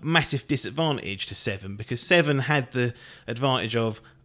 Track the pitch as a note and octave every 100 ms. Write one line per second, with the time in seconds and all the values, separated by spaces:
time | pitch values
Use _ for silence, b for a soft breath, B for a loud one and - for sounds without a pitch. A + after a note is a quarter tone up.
0 | D3 E3 C#3+ C#3 - C#3+ G#2 C3+ D#3+ C#3
1 | - G2 - - - G2 F#2+ G2+ G#2+ A#2+
2 | - F3 D3 C#3 B2 D3+ B2 B2+ B2 B
3 | B B - A2+ C3+ B2+ G#2+ A2+ A2+ A2
4 | b b